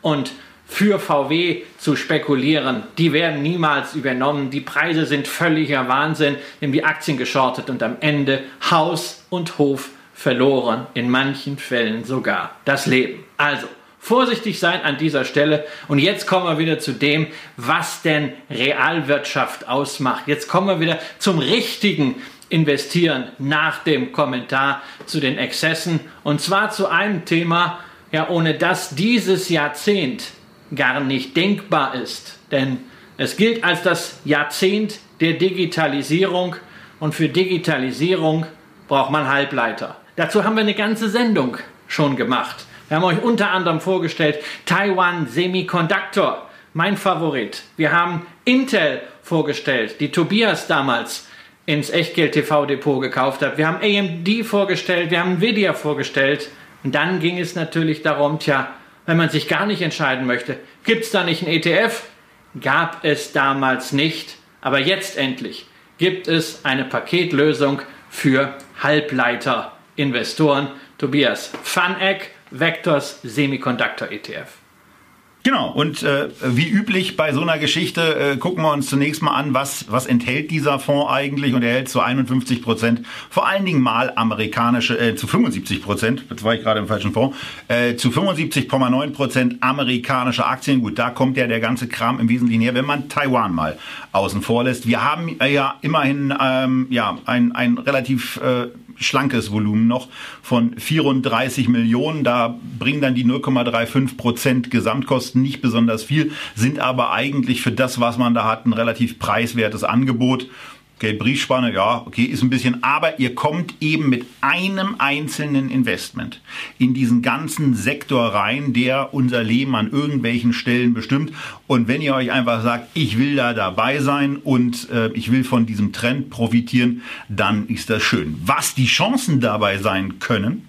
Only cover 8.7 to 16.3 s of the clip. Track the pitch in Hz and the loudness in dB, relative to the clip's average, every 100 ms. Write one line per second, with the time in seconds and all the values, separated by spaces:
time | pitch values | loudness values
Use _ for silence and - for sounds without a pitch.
8.7 | 170 160 165 - - - 180 165 - 143 | 2 2 -2 -6 -14 -8 -6 -6 0 2
9.7 | 135 - - - - 143 123 131 135 117 | 2 -6 -18 -20 -4 -2 4 4 4 0
10.7 | 113 131 127 123 127 135 135 143 139 - | -2 -4 -4 0 2 0 -4 -8 -10 -4
11.7 | 123 110 110 110 131 107 92 90 - - | -2 0 -4 -4 -2 0 -2 -4 -6 -2
12.7 | 139 - 127 120 - - - 147 139 - | 0 2 2 2 -6 -12 -2 -2 -2 -8
13.7 | - - _ - 240 254 226 214 - 175 | -16 -20 _ 0 2 2 0 -4 0 0
14.7 | 180 160 139 156 143 127 143 147 151 151 | 0 -2 0 0 0 0 2 2 2 -2
15.7 | - - 143 165 208 - | -14 -2 2 2 0 0